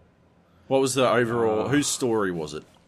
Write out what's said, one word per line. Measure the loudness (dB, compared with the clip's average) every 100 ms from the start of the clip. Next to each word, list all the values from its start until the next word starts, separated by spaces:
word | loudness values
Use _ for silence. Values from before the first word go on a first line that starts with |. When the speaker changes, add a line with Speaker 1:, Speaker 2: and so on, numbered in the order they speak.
| _ _ _ _ _ _ -2
Speaker 1:
What | 0
was | 0
the | 2 2
overall, | 2 2 0 0 0 0
Speaker 2:
Uh, |
Speaker 1:
whose | 0 0
story | -2 -2 0 0
was | -4 -8
it? | -10 -16 _